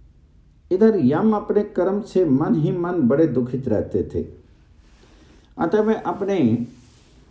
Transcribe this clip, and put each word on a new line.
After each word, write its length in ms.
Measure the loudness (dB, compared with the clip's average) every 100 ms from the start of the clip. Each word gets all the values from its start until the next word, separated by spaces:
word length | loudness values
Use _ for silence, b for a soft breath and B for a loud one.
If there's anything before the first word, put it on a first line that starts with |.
| -20 _ _ _ _ _ -4
इधर 240 | 2 4 4
यम 360 | 2 2 2
अपने 320 | 0 0 0
कर्म 360 | 0 -2 -2 -2
से 240 | -2 0
मन 300 | 2 2 2
ही 180 | 0 0
मन 300 | -2 -4 0
बड़े 240 | 2 2 2
दुखित 420 | 0 -4 -4 -2
रहते 420 | -2 -2 -4 -4
थे, 120 | -6 -8 -14 -20 b b b b b b b b b b -6
अतः 220 | -2 0
वह 140 | 0
अपने 720 | -2 -4 -6 -4 0 0 0 -4 b b b b b b